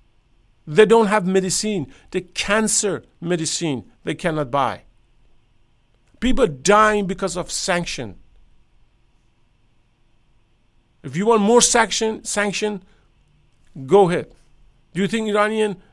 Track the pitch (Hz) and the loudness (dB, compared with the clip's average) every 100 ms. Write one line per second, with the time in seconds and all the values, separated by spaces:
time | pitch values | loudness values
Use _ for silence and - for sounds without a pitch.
0 | _ _ _ _ _ _ - 156 214 226 | _ _ _ _ _ _ 0 4 6 6
1 | 208 214 180 190 185 - 214 196 135 - | 4 0 0 0 0 -2 -2 -4 -6 -12
2 | _ 185 180 - - 214 214 - 208 151 | _ -8 -8 -8 -2 0 0 -2 -2 -4
3 | - _ 170 175 160 - 165 123 - _ | -10 _ -4 -4 -4 -4 -4 -6 -8 _
4 | 170 156 175 156 131 139 123 92 - _ | -8 -6 -4 -4 -4 -2 -2 -4 -14 _
5 | _ _ _ _ _ _ _ _ _ _ | _ _ _ _ _ _ _ _ _ _
6 | _ _ 247 262 180 131 160 208 214 208 | _ _ 0 2 0 0 2 4 4 2
7 | 185 190 190 175 170 - - 175 165 - | -4 -6 -6 -6 -8 -6 -4 -4 -4 -8
8 | 113 - _ _ _ _ _ _ _ _ | -12 -14 _ _ _ _ _ _ _ _
9 | _ _ _ _ _ _ _ _ _ _ | _ _ _ _ _ _ _ _ _ _
10 | _ _ _ _ _ _ _ _ _ _ | _ _ _ _ _ _ _ _ _ _
11 | 139 151 214 220 202 240 - 240 208 - | -10 -2 2 4 4 4 4 2 0 -2
12 | 220 220 - 208 208 - 208 202 - _ | -4 -6 -6 -4 -4 -4 -6 -6 -12 _
13 | _ _ _ _ _ _ _ - 131 196 | _ _ _ _ _ _ _ -16 2 4
14 | 175 170 - - _ _ _ _ _ 165 | 4 0 -6 -16 _ _ _ _ _ -4
15 | 196 226 220 208 214 220 214 180 _ | -4 -2 -2 0 0 0 -2 -4 _